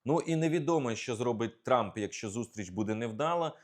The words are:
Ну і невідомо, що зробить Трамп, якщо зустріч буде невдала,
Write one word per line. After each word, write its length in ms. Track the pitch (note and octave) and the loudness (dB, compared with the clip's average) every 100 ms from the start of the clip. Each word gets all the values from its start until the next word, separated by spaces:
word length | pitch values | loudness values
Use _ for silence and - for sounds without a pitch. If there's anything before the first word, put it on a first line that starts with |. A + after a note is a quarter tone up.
Ну 160 | A#2+ D#3+ | 0 0
і 160 | - D#3+ | 2 0
невідомо, 580 | D#3+ E3+ D3 E3 B2 | 2 2 2 2 2
що 220 | A2 - A2+ | -2 -4 -2
зробить 460 | B2 A2 A2+ - | 0 0 -2 -4
Трамп, 360 | - B2+ G#2 G#2+ | 2 4 4 -2
якщо 320 | G2+ - A2 | -4 -4 -6
зустріч 380 | G#2 A2+ - F2+ | -6 -6 -8 -6
буде 260 | F#2 G#2+ | -2 -2
невдала, 580 | A2 A#2 A2 D#3 E3+ D#3+ - | -2 -4 -2 0 0 -2 -4